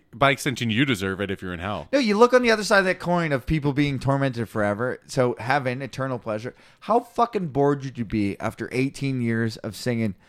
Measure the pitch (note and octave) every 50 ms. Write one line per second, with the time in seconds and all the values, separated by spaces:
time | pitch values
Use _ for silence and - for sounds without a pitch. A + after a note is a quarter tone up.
0 | _ _ - A2 C3+ C#3 C#3 - - D3+ A#2+ - B2 A2+ G#2+ A2+ D3 C#3 B2 F2
1 | G2 F#2+ F#2+ F#2 G2+ F#2+ G2 - G2+ F#2 F2+ E2 F2 G2+ G#2 E2+ D2+ - - C#4+
2 | C4 G#3 G3+ G#3 A#3+ A#3+ B3+ B3+ B3 A#3 A3 G#3+ G3+ F3+ A3 G3 F#3 F#3 F3 -
3 | - F3 F3 F3 E3+ D#3 C#3+ B2+ - - D#3 D#3 C3+ C#3+ C3 C#3 D3 C#3+ C#3 A#2+
4 | G#2+ C3+ C#3 C#3 C#3 C3+ A#2 A#2 A2+ - - A2+ G#2 G2+ G#2 G2+ B2 B2+ G#2 -
5 | _ - - C3+ B2 A#2+ A2+ - A2+ A#2+ C3+ D3 B2+ B2+ B2 C3 C#3 A#2 - -
6 | C3+ C3+ B2+ A#2 - A#2 G#2+ A2 A2+ B2+ - _ - - _ _ - - G#3+ A#3+
7 | B3 - - - A#3 A#3 - G#3 F3+ D#3 B2 C#3 C#3+ C#3+ D3 C#3 C3+ C3+ A#2+ B2
8 | A#2 F#2 A2+ A2 G2+ G2 - - - A2 - - A#2 - - B2+ C3+ C#3 - -
9 | C#3 C#3 C3+ B2+ A#2+ A#2 A2+ A2+ A#2 A2+ A2+ - - A2 G2 - - B2+ A#2+ A#2
10 | A2+ G#2+ F#2+ _ _